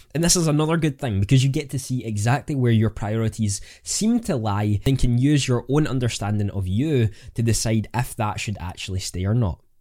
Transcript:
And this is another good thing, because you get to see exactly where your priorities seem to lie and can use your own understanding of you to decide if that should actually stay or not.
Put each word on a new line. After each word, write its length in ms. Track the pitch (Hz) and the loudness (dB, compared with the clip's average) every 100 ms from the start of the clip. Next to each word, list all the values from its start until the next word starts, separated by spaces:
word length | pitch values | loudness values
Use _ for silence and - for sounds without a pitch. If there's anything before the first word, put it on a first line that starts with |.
| - | -8
And 100 | 151 | -2
this 120 | 170 180 | 2 2
is 100 | 160 | 2
another 320 | 147 156 165 | 2 2 2
good 200 | 151 - | 0 -2
thing, 220 | 135 98 | -2 0
because 240 | 101 131 | 4 4
you 60 | 135 | 4
get 180 | 147 131 | 0 -4
to 80 | 139 | -8
see 240 | - 127 | -6 -6
exactly 520 | 113 104 110 120 - | -4 -2 0 0 0
where 180 | 139 123 | 0 4
your 180 | 113 110 | 4 2
priorities 720 | - 104 113 110 - 107 101 - - | -2 -4 -2 -2 -2 -2 -4 -10 -16
seem 380 | - - 214 240 | -8 -2 0 0
to 160 | 233 135 | 0 -2
lie 440 | 110 101 107 104 139 | -2 0 0 0 2
and 120 | 131 | 2
can 200 | 127 120 | 2 4
use 280 | 139 151 127 | 4 2 2
your 200 | 120 - | 0 0
own 180 | 143 151 | 0 2
understanding 600 | 131 117 - 104 107 101 | 0 -2 -2 -2 0 -2
of 160 | 98 92 | -2 -2
you 440 | 101 156 135 107 - - | 0 2 2 0 -2 -12
to 80 | - | -2
decide 460 | 117 107 113 110 101 | 0 0 0 0 -2
if 240 | 117 123 - | -4 -4 -4
that 240 | 107 - | -4 -4
should 160 | - 101 | -8 -8
actually 420 | 87 - - 95 | -10 -12 -8 -6
stay 260 | - 87 95 | -6 -4 0
or 80 | |
not. 260 | 120 101 - _ _ | 2 0 -4 _ _